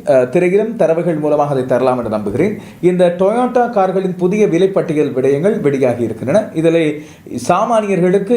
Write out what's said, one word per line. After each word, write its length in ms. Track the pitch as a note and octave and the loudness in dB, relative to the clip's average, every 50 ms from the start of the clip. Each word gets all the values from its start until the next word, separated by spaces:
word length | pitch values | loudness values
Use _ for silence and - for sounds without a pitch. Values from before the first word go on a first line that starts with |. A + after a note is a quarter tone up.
| - | -2
அஹ், 200 | - C#3 C3 B2+ - | 2 2 2 2 2
திரையிலும் 460 | - F3+ F3 F3+ F#3 G3+ A3+ A#3+ G#3+ | 0 0 0 2 2 2 0 0 -2
தரவுகள் 400 | - E3+ D#3 E3 E3 D#3+ F3 E3 | 0 0 0 0 0 0 -2 -2
மூலமாக 380 | D3+ D3+ D3+ D3 D3 C#3+ C#3+ C#3+ | -2 0 0 0 0 0 0 -2
அதை 100 | C3 B2 | -2 -2
தரலாம் 340 | C3 B2+ B2 B2+ C3 B2+ B2 | 0 0 0 2 0 0 0
என்று 140 | A#2 G#2+ G#2+ | -2 -4 -4
நம்புகிறேன். 380 | G#2+ G#2 G#2 G2 A#2+ E3+ A3 G#3+ - - - - - D#3+ | -4 -4 -4 -2 -2 -2 -2 -2 -6 -12 -18 -12 -2 0
இந்த 260 | F3+ F3+ F3 F3+ F3 F3 F3 | 0 2 4 2 2 2 2
Toyota 460 | F#3+ G3 A3 A#3+ B3+ A#3+ A#3 B3+ A#3+ A#3 | 0 0 2 0 -2 0 0 0 0 0
கார்களின் 440 | A#3 G#3 F#3+ F#3 F3+ F#3+ F#3+ F#3 E3+ | 0 0 0 2 0 -2 -2 -2 -4
புதிய 300 | - E3+ F3+ G#3 G#3+ G#3 | -2 -2 0 2 2 2
விலைப்பட்டியல் 640 | F3+ D#3 E3 G3 F#3+ F#3+ F#3 D3 - D3+ D3+ C#3+ C3+ A#2+ | 2 2 2 2 2 0 -2 -2 0 0 0 0 0 0
விடயங்கள் 440 | C3 C3 C3+ C#3 C#3+ E3 G#3 A3+ G3+ | 0 0 0 0 2 0 0 0 0
வெளியாகி 440 | D3+ C#3+ C#3+ C3 C3+ B2 A#2 A#2+ A#2 | 0 -2 0 2 0 0 0 0 -2
இருக்கின்றன. 380 | G#2+ G#2+ - A2 A#2+ D#3 G#3+ G#3+ - - | -4 -4 -6 -4 0 0 0 0 0 -4
இதிலே 300 | D#3+ D#3+ E3 E3 E3+ D#3+ D3+ D3+ - - - - - - - - B2 - | 0 0 2 2 2 0 0 -2 -6 -10 -16 -20 -20 -16 -12 -10 -6 -2
சாமானியர்களுக்கு 920 | - F3 F#3 A3 A#3 A#3 A3 G#3+ G3 G3 F3 F3 F#3 F3+ G3+ G3 G3 B3 | 0 0 0 2 2 0 0 0 0 0 0 2 2 2 0 0 0 0